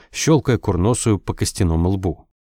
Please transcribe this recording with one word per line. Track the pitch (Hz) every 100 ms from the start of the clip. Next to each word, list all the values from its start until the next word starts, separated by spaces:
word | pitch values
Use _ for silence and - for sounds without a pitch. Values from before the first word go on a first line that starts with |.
| -
щёлкая | - - 156 - 113
курносую | - 90 101 123 113 101
по | -
костяному | - - - 90 80 87
лбу. | 98 95 - _ _ _